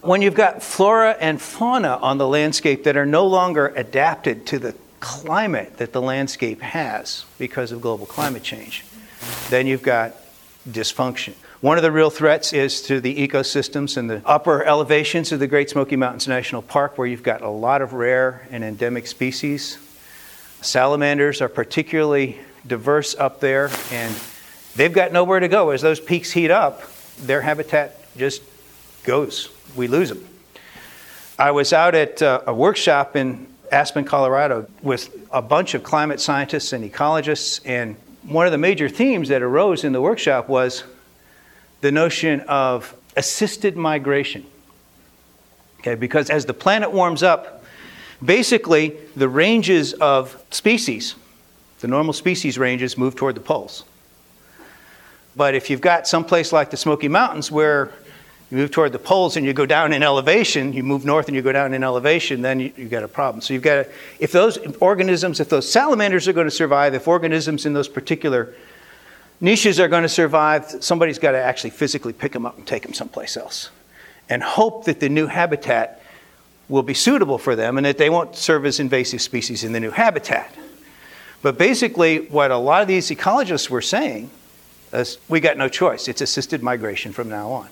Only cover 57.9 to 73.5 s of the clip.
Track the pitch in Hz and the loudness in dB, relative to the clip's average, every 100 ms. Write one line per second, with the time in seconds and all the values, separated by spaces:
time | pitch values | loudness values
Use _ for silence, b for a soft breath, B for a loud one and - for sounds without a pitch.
57.9 | B B B B B _ 127 143 160 147 | B B B B B _ -4 -2 2 0
58.9 | 131 - 190 175 165 139 139 139 156 156 | 0 0 2 2 0 -2 0 2 2 2
59.9 | 147 147 139 135 202 214 147 135 131 131 | 2 4 4 4 4 2 -2 -2 -4 -2
60.9 | 139 139 151 151 139 127 135 139 131 131 | -2 2 0 2 -2 0 0 0 -2 -2
61.9 | 127 135 165 - 127 127 131 131 - 113 | 0 2 2 0 -2 -2 -2 -4 -10 -8
62.9 | 117 110 - 135 110 - 135 147 143 135 | -8 -6 -4 -4 -4 -6 0 2 2 0
63.9 | B B B 156 175 220 - 156 - 180 | B B B 0 4 4 0 -10 0 2
64.9 | 196 185 175 180 156 151 147 - 226 294 | 2 2 0 -2 -4 0 0 2 2 2
65.9 | 240 208 185 175 170 156 - 156 139 143 | 2 2 2 2 0 0 0 2 4 2
66.9 | 131 - 175 165 160 151 147 151 143 139 | 0 2 2 2 -2 -2 -4 -2 -2 -2
67.9 | - - 160 156 123 113 B B B B | -6 -4 -2 0 0 -2 B B B B
68.9 | B B B B B 175 220 214 165 170 | B B B B B 2 4 4 4 4
69.9 | 170 165 - 160 156 151 151 151 131 - | 4 2 2 2 4 4 2 -2 -10 -2
70.9 | 170 165 143 151 131 127 127 120 - 147 | 0 0 2 0 2 0 -2 -8 -4 -4
71.9 | 147 120 110 143 123 120 - - 113 - | -2 -8 -6 -6 -6 -10 -12 -8 -8 -8
72.9 | - 117 - - - - | -12 -10 -10 -10 -10 -10